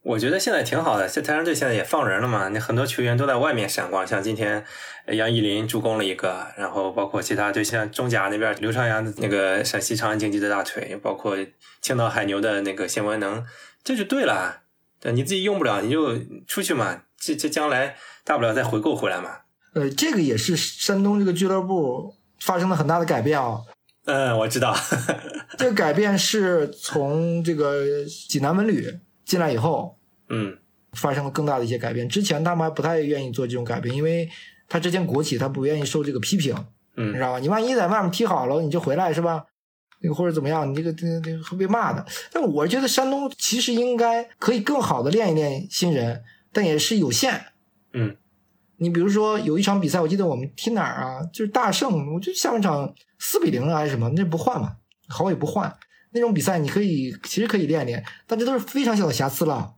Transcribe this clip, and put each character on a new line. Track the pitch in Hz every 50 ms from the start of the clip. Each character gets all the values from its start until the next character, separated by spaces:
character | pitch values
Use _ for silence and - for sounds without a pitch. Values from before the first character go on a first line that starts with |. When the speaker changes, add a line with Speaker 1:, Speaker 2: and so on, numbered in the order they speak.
Speaker 1:
我 | _ 127 120 110
觉 | 110 131
得 | 170 190
现 | 190 254
在 | 208 151
挺 | 127 123 - 156 165
好 | 156 110 104
的， | 95 92
这 | - 151
台 | 135 -
山 | 151 151
队 | 165 170 151
现 | 123 143
在 | 127
也 | 117 104
放 | 92 - - 156 135
人 | 107 95 98
了 | 120 123
嘛， | 110 104 95 95
那 | 104 113
很 | 113 - 117
多 | 120 127
球 | 120 - -
员 | 123 120 120
都 | 120 123
在 | - 127
外 | 120 139 156 131
面 | 117 101
闪 | 98 - - 90 87
光， | 92 95 92
像 | - 113 98
今 | 98 110 110
天， | 104 110 104 104 107 107 - - - - - - - -
呃， | - -
杨 | 110 110 117
逸 | 117 117
林 | 107 104 101 107 110
助 | 113 - 113
攻 | 104 113 110
了 | 107 101
一 | 95 92
个， | - - 92 90 92 - - - 101
然 | 98 92
后 | - 101 95 92
包 | 90 101 98
括 | 98 - 101
其 | 95 - 107
他， | 98 104 104
就 | 98 117 104
像 | - 117 113 107 110
中 | - - 127 123
甲 | 117 107 98 98
那 | 104
边 | 107 113 107 101 -
刘 | 104 110
朝 | 110 127 123
阳 | 117 110 110 110 110 101
那 | - 113
个 | 101 101 98 98 95 95 101 -
陕 | - - 101
西 | - - 117
长 | 110 117 107
安 | 107 107
竞 | 107 104
技 | 101 104
的 | 101 101
大 | 104 98
腿， | 95 - - - 101 - 98 104
包 | - 101 95
括 | - - 107 98 95 95 95 _ _ - - - _
青 | - - 135
岛 | 120 117 110
海 | - 117 101
牛 | 101 98 101
的 | 107 110 104 101
那 | 101 98 92
个 | 95 95
谢 | 87 - 110
文 | 104 104 107 107
能， | 101 98 104 117 123 120 - - - - _ _
这 | _ - 262
就 | 220 196
对 | - 269 277 233
了， | 147 107 95 92 92 - - _ _ _ _ _ _ _ _
对， | - 120
你 | 117 123 135
自 | 180
己 | 196 190 190
用 | 208 202
不 | 190 151
了， | 120 104 98
你 | 101 113
就 | 139 160 151 131 117 113 - - - - -
出 | - - 202
去 | 190 - 170
嘛， | 131 107 95 87 - _ _ _ _
这， | - - 151
这 | 151 - 151
将 | - 156 151 147
来 | 135 127 135 139 - - - - - -
大 | _ - 151
不 | 139
了 | 117 113
再 | 110 131
回 | 123 120 117 110
购 | 107 160 131
回 | - - 98
来 | 90 90
嘛。 | 90 87 - - _ _ _ _ _ _
Speaker 2:
呃， | _ 160 143 139
这 | 139 - 302 320
个 | 269 202
也 | 160 135 113
是 | 110 - - 170
山 | - - - - - - - 202 190
东 | 196 202 208 208
这 | 196
个 | 185
俱 | 175 175 190 185
乐 | 190 190
部 | 180 185 190 180 151 127 123 143 175 202 - _ _ _ _ _
发 | - - 185 175
生 | 180 185
了 | 185
很 | 151 147
大 | 143 165 175
的 | 170
改 | 160 160 120
变 | 113 143 156 143
啊。 | 127 117 110 113 117 - - _ _ _ _ _ _
Speaker 1:
嗯， | - 143 135 135 127 117 110
我 | 110
知 | 113 120 131
道。 | 127 117 107 - - - 170 131 - - -
<laughs> | - - - - - - - - -
Speaker 2:
这 | 262 254
个 | 214
改 | 208 175 151
变 | 147 180 208 208 196
是 | 190 190 - - 220 190 185 180 165 147 -
从 | - - - - - 156 139 139 147 160 165 170 170 170
这 | 165 170
个 | 165 147 147 143 143 143 139 143 143 147 143 151 - - - -
济 | - 147
南 | 135 143 170
文 | 190 208 220
旅 | 190 123 - - - - - _ _ _ _
进 | - 190 180
来 | 165 151
以 | 127
后， | 113 113 170 151 147 165 170 - _ _ _ _ _ _ _
Speaker 1:
嗯。 | 117 113 104 98 92 - _ _ _ _ _ _
Speaker 2:
发 | - - - 147
生 | 135 143 143
了 | 135
更 | 139 - 151
大 | 147 139 127
的 | 120
一 | 117
些 | 127
改 | 120 123 117
变。 | 117 120 120 -
之 | - 202
前 | 202 - 165 147 160
他 | 175 175
们 | 165 160
还 | 160
不 | 156 -
太 | 156 160 170 160
愿 | 151 143 147 139 135
意 | 127
做 | 113 127 131
这 | 120 123
种 | 123 120
改 | 117 117 123
变， | - 120
因 | 131 143 151
为 | 160 165 170 165 165 - - - - - _ _ _
他 | - 170
之 | 160 180
前 | 175 190 175
国 | - 127 143
企 | 156 - 135
他 | 117 131 143
不 | 135 135 131
愿 | 143 156 151
意 | 143
受 | - - 156 143
这 | 143
个 | 131 123
批 | 107 - 202
评， | 190 147 131 113 107 - - _ _ _ _ _
Speaker 1:
嗯。 | - 113 104
Speaker 2:
你 | -
知 | 127
道 | 131 127
吧？ | 127 127
你 | 131 151
万 | 208 220 220
一 | 247 262
在 | 233 190 175
外 | 208 220
面 | 196 175
踢 | 175 - 233
好 | 208 185 139 127
了， | 123 139 160
你 | 165 147
就 | 151 170
回 | - 135 139
来 | 165 185 170
是 | 151 160
吧？ | 170 170 165 156 - _ _ _ _ _ _ _ _ _ _ _
那 | - 165
个 | 151
或 | 160 180
者 | 175
怎 | 160 156
么 | 135 139
样， | 160 160 147 135
你 | 135
这 | 151 160
个， | 170
这 | 160 160 170 165
个， | 165 165
这 | 160 160 160
个 | 160
会 | 160 - 175
被 | 185 190
骂 | 190 214 233 208 -
的。 | - - - - - - - -
但 | - 339
我 | 302 202 143 147 147
觉 | 175 214 262
得 | 269
山 | 240 - 262 269 269
东 | 277 277 277 269 269
其 | - - - 214 247
实 | 240 254
应 | 240 226 247 247 247
该 | 233 233 233 233 233 233 233 - _
可 | - - 254
以 | 233
更 | 202 - 294 269
好 | 220 - 156 123
的 | 120 143
练 | 175 226 220 185
一 | 156
练 | 156 151 143 135 139 190 -
新 | - - 185 175
人， | 156 131 117 117 117 113 - - - _ _ _
但 | _ 214 202
也 | 165 151 151
是 | 147 - 226 208
有 | 165 127
限。 | 117 - - 262 214 - - - _ _ _ _ _ _ _ _
Speaker 1:
嗯。 | - 123 113 104 98 _ _ _ _ _ _ _ _ _ _ _ _ _
Speaker 2:
你 | 170 175
比 | 170 170
如 | 175 208
说 | 202 214 214 214 214 214
有 | - 160 151
一 | 180
场 | 196 202 202 202
比 | 175 147
赛， | 131 185
我 | 165
记 | 156 185
得 | 196 190
我 | 170 135
们 | 123 131 139 -
踢 | - - 226
哪 | 233 208
儿 | 156 127 120 131 131
啊？ | 127 127 131 165 170
就 | - - 220
是 | 208
大 | - 254 240 202
胜， | 185 - 285 262 190 156 139 143
我 | 156 180
觉 | 202 359
得 | 370
下 | - - 302
半 | 247 220
场 | 196 180 151 143 139 - - _ _ _ _ _
四 | - - - 403
比 | 339 190
零 | - 120 127 156
还 | 170 151 151
是 | 147
什 | 135 117
么， | 117 120 143
那 | 175 196
不 | 170 160
换 | 165 - 254 240 147
嘛， | 107 101 - - _ _ _ _ _ -
好 | 135 - 180 196
也 | 170
不 | 123 147
换。 | 151 - 202 - - - _ - _ _ _ _ _
那 | - 233
种 | 240 233 202
比 | 160
赛 | - 190 185 170
你 | 147 139
可 | - 202
以， | 208 190 165 139 131 127 - -
其 | - - - 190
实 | 220
可 | 220 -
以 | 202 160 139
练 | 160 156 131
练， | - 156 - 107 - - - _
但 | - 226
这 | 220 240
都 | 254
是 | 269 247
非 | - - - 277 277
常 | 233 220
小 | 202 190
的 | 156
瑕 | 117 - 135 135
疵 | - - 175
了。 | 156 139 120 - - -